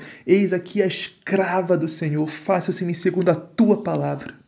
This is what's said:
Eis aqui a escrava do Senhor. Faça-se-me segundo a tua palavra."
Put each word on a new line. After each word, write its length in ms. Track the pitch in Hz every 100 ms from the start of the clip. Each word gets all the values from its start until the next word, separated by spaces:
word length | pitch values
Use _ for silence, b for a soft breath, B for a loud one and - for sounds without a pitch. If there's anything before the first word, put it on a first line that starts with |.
| B B
Eis 280 | B 190 196
aqui 280 | 180 175 202
a 60 | 190
escrava 880 | - - - - 196 180 185 175 175
do 120 | 160
Senhor. 400 | - 160 147 156
Faça-se-me 680 | - - 185 170 - 175
segundo 360 | 170 185 180 175
a 40 |
tua 480 | 160 - - 214 208
palavra." 500 | 175 156 143 143 - -